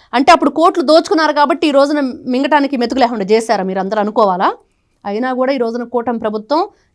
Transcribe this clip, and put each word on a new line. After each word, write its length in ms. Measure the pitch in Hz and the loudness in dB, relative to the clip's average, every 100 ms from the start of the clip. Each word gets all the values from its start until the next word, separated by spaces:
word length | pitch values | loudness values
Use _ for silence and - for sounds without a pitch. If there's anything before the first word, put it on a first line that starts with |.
| - | -6
అంటే 180 | 247 277 | 0 4
అప్పుడు 180 | 339 - | 4 4
కోట్లు 340 | 320 349 349 | 2 2 2
దోచుకున్నారు 500 | 262 320 330 330 302 | 4 4 4 0 0
కాబట్టి 340 | 294 294 339 311 | 2 2 2 2
ఈ 40 | |
రోజున 280 | 277 285 294 262 - 254 | 2 2 0 -4 -8 -4
మింగటానికి 520 | 254 277 294 277 262 | -2 2 2 0 -2
మెతుకు 220 | 240 262 | -2 0
లేకుండా 260 | 240 226 190 | 0 0 0
చేశారా 380 | 220 226 202 | 0 2 -2
మీరు 160 | 185 190 | -2 -4
అందరూ 200 | 190 214 | -2 0
అనుకోవాలా? 540 | 208 226 202 180 285 494 _ _ _ _ 202 | 0 0 0 2 -2 -4 _ _ _ _ -8
అయినా 280 | 208 254 | -6 -4
కూడా 200 | 254 254 | -2 -2
ఈ 40 | 269 | -2
రోజున 260 | 226 240 | -4 -6
కూటమి 360 | 233 240 233 226 | -6 -6 -4 -4
ప్రభుత్వం 480 | 220 214 214 302 403 _ _ | -4 -6 -2 -2 -2 _ _